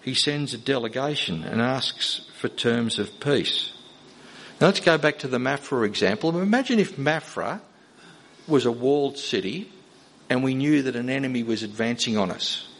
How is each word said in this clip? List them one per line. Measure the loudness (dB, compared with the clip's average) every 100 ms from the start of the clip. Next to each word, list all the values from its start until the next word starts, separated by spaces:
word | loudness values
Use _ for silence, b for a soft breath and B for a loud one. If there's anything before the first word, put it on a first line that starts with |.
he | -4
sends | -2 0 0 -4
a | -6
delegation | -2 0 0 -4 -2 -2 -4 -4
and | -4 0
asks | 0 0 -4 -4 -4 -4 -10 -8
for | -8
terms | -2 0 2 0 -2
of | -6 -4
peace." | 0 2 2 -2 -4 -10 -20 -20 -20 B B B B B
Now | 4
let's | 6
go | 4 4
back | 4 0
to | -2
the | 0
Maffra | 0 -2 -2 0 0
example. | 2 2 2 0 0
Imagine | 2 2 2 2
if | 2 0
Maffra | 0 -2 -4 -6 -6 -6 -12 -20 B B B B B -20 2
was | 2 4
a |
walled | 0 2 2 2 -2
city | -2 -2 -2 -6 -10 -16 -20 -20 -20 -20 -2
and | 0
we | 0
knew | 0 4 4
that | 2 -2
an | -2
enemy | -2 -2 -2
was | 0 -2
advancing | -4 -2 -2 0 0 0
on | 0
us. | -2 -4 -6 -10 -20